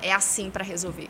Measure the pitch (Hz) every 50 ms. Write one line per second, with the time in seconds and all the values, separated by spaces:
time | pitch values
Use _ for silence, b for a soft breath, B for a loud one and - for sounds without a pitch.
0 | - 180 285 302 294 - - 226 196 190 - 190 185 196 175 175 180 180 147 -
1 | -